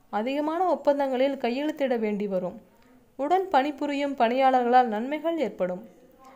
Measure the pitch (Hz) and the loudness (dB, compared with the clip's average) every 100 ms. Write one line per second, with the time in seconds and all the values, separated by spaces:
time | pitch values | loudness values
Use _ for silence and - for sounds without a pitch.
0 | _ 208 233 277 302 330 370 285 285 285 | _ -4 -2 -2 -2 0 0 2 2 0
1 | 269 254 269 269 233 247 302 302 269 240 | 0 0 0 0 -4 -2 -4 -2 -2 0
2 | 214 202 208 185 180 - - _ _ - | -2 -4 -2 -4 -4 -10 -18 _ _ -20
3 | _ - 277 370 381 277 285 277 294 277 | _ -6 0 0 2 2 2 -4 -4 -2
4 | 285 269 226 254 262 254 240 254 247 208 | -4 0 2 4 4 4 6 4 4 0
5 | 254 302 311 330 220 - 180 180 226 - | -4 -4 -4 -2 -4 -2 -4 -4 -12 -20
6 | - _ - | -20 _ -20